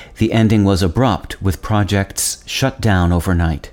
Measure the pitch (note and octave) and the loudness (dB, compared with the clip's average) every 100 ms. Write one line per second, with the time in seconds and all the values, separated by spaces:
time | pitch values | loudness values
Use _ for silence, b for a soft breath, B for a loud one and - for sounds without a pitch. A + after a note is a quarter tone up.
0 | B - A2 A2+ A2 A2 G2 F#2+ F#2+ G2 | B -2 0 2 4 4 4 2 0 0
1 | A2 F#2+ - - F#2+ F#2 - G#2+ G2+ G2+ | 0 0 -6 -6 -4 -4 -2 -2 0 0
2 | G2 - - - - - C3+ - A2 F#2+ | -2 -4 -6 -8 -10 -4 -4 -2 0 2
3 | F2 F2 F2+ F2+ E2 D2+ - | 2 0 0 0 0 -2 -8